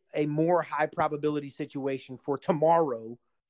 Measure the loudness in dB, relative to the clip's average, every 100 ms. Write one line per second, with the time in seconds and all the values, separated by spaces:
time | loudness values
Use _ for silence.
0 | _ -4 -2 2 2 2 0 -2 -2 0
1 | -2 0 -2 -2 -6 -8 -8 -6 -4 -4
2 | -8 -10 -6 -4 -2 2 4 6 4 -2
3 | -8 -14 _ _